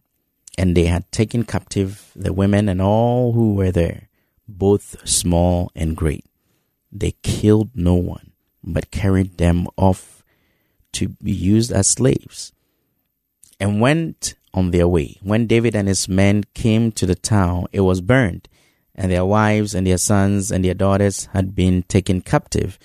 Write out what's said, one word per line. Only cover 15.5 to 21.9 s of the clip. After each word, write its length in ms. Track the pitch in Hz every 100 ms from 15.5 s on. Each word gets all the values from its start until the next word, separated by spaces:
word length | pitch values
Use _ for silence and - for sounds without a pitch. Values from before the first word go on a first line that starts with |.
| 113 117 107
and 100 | 98
his 220 | 95 -
men 340 | 92 98 104 98
came 380 | - 117 110 113
to 140 | - 92
the 80 |
town, 520 | 90 - 107 90 90 87
it 120 | -
was 180 | 95 92
burned, 480 | 90 131 107 87 - _ _ _ _ -
and 160 | 95
their 120 | 90
wives 480 | 92 107 107 107 104
and 140 | 101 92
their 120 | 90
sons 520 | - 101 98 101 95
and 140 | 92
their 100 | 92
daughters 520 | 92 98 98 101 95 -
had 280 | 98 95
been 300 | 98 92 90
taken 360 | -